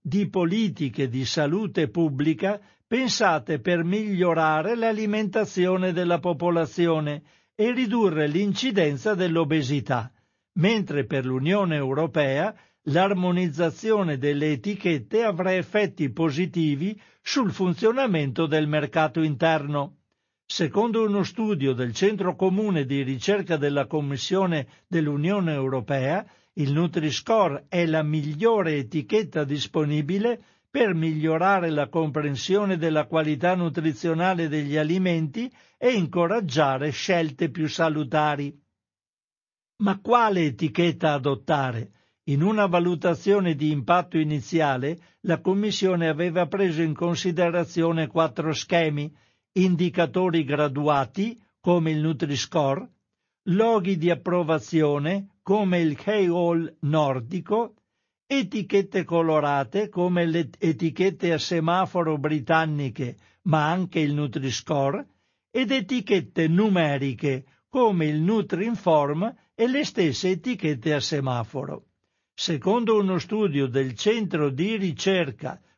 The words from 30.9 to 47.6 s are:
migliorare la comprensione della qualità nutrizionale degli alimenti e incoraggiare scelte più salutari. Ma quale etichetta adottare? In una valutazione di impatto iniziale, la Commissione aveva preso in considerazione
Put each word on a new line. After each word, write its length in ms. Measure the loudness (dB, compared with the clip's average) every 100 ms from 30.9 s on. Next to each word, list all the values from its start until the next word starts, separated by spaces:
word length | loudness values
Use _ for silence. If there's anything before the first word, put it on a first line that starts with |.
migliorare 800 | 2 0 0 0 2 2 2 2
la 180 | -2 0
comprensione 880 | -2 -2 -2 -2 -4 0 0 2 0
della 300 | 0 0 0
qualità 480 | 0 0 0 0
nutrizionale 920 | 0 -2 -2 -2 -2 -2 0 0 0 -2
degli 280 | -2 -2 -2
alimenti 760 | 0 0 0 0 -2 -6 -8 -12 _ _
e 140 | 0
incoraggiare 960 | 2 0 0 0 0 0 2 2 2 -4
scelte 580 | -4 0 0 0 -2 -4
più 180 | -2 -4
salutari. 880 | 0 0 0 0 0 0 -2 -6 -10 _ _ _ _ _ _ _ _ _ _ _ -4
Ma 200 | -2 -2
quale 440 | 2 4 4 2
etichetta 680 | 0 -2 -2 0 0 0 0
adottare? 800 | 0 -2 -4 -2 -2 0 -6 -10 _ _ _
In 180 | -2 0
una 240 | 2 2 2
valutazione 880 | 2 0 0 0 0 2 2 2
di 160 | 0 0
impatto 480 | -2 2 0 2 -2
iniziale, 800 | 0 -2 -2 0 0 0 -4 -8 _ _
la 180 | -2 -2
Commissione 680 | 0 0 0 0 0 2 0
aveva 380 | 0 0 0 -2
preso 360 | 0 0 0
in 120 | -2
considerazione 1120 | 0 -2 0 -2 0 0 0